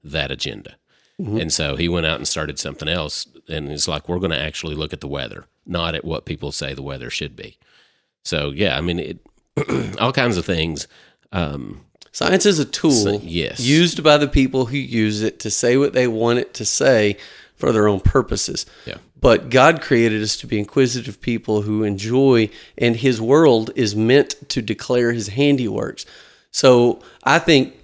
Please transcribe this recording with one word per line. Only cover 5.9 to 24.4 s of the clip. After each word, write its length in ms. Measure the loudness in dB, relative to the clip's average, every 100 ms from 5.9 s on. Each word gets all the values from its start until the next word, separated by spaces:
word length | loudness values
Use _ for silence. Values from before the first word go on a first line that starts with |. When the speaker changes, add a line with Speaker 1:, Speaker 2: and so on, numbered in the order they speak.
| -4
Speaker 1:
at 80 | -6
what 200 | -8 -8
people 260 | -8 -8
say 220 | -8 -8
the 80 | -10
weather 280 | -10 -12 -10
should 240 | -10 -10 -12
be." 220 | -20 _ _ _ _ _ _ _ -6
So, 240 | -4 -4
yeah, 260 | -2 -2 0
I 40 |
mean, 180 | -2 -4
it, 200 | -6 -12 _ _ _ -8
<clears throat> 420 | -4 -4 -6 -2
all 120 | -2
kinds 260 | 0 0 -2
of 80 | -2
things. 420 | -2 -2 -4 -10 _ _ _ _
Um, 500 | -6 -4 -6 -12 -16 _ _ -18
Speaker 2:
Science 340 | -4 0 2 2
is 100 | 2
a 80 | -2
tool 260 | -2 2
Speaker 1:
so, 200 | 2 2 -2
yes. 380 | -4 -4 -4 -4
Speaker 2:
used 440 | 2 4 4 2
by 140 | 4 4
the 100 | 4
people 380 | 2 2 0 -2
who 100 | -4
use 440 | -4 0 0 0
it 180 | -4 -4
to 100 | -6
say 260 | -2 2 2
what 160 | 2
they 140 | 2 0
want 320 | 0 2 2
it 140 | -2 -6
to 100 | -4
say 520 | 0 4 4 2 -2 -12 -20 -20 _
for 160 | 0
their 160 | 4 4
own 120 | 4
purposes. 680 | 2 2 0 -4 -6 -8 -10 -14 -14
Speaker 1:
Yeah. 100 | -14 _ _
Speaker 2:
But 300 | 4 4 2
God 300 | 4 4 4
created 420 | 0 2 2 0
us 120 | -4 -6
to 100 | -4
be 100 | -6
inquisitive 640 | -2 0 0 0 -10 -10
people 400 | -6 -6 -2 -2
who 200 | 0 -2
enjoy, 680 | -2 -4 -2 2 4 4 2 -4 -20 -2
and 180 | 0 2
his 260 | 0 0
world 480 | 2 6 6 4 0 -2
is 200 | -2 0
meant 540 | 4 4 4 -4